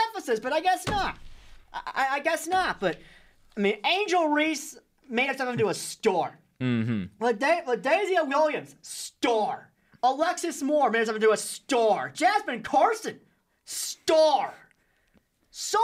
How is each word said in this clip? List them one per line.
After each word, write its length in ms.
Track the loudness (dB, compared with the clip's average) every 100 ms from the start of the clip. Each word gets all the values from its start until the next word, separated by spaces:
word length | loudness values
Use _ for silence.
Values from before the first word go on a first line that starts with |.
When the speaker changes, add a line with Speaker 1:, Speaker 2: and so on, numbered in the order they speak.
| -2
Speaker 1:
emphasis, 320 | -4 -4 -4
but 120 | -2
I 100 | -2
guess 260 | 0 -2 -2
not. 280 | -4 -4 -6 -14 -18 -20 -20 -16
I, 100 | -14 -8
I, 220 | -4 -2 -2
I 40 |
guess 260 | -2 -2 -2
not. 320 | 0 0 0
But, 180 | -2 -2 -10 -20 -20 _ _ -2
I 40 |
mean, 180 | 0 0 0
Angel 440 | 0 2 2 2
Reese 500 | 2 0 -2 -8 -18 _ _ -6
made 200 | -2 -2
herself 240 | -2 -4
into 180 | 0 0
a 60 | -2
star. 640 | -8 -4 0 0 -2 -6 _ -6
Speaker 2:
Mm-hmm. 640 | -2 0 0 -2 -6 -4
Speaker 1:
Lada-, 420 | -2 0 0 0 0
LaDazia 600 | -2 2 0 2 0 2
Williams, 480 | 2 2 0 -8 -16
star. 840 | -16 -14 -14 -2 0 2 0 -4 -12 _ _ _
Alexis 600 | 0 2 0 -2 -4 -4
Moore 280 | 0 2 2
made 100 | 2
herself 180 | 0 2
into 140 | 4
a 60 | 4
star. 720 | 0 -10 -2 2 4 2 -2
Jasmine 540 | 0 2 2 -2 -8
Carson, 560 | 0 4 4 2 -6 -12 _ _ _ _ -14
star. 880 | -10 -10 -6 2 4 6 4 0 -8 -20 _ _ _ _ _ _ _ _
So 280 | -12 -2 2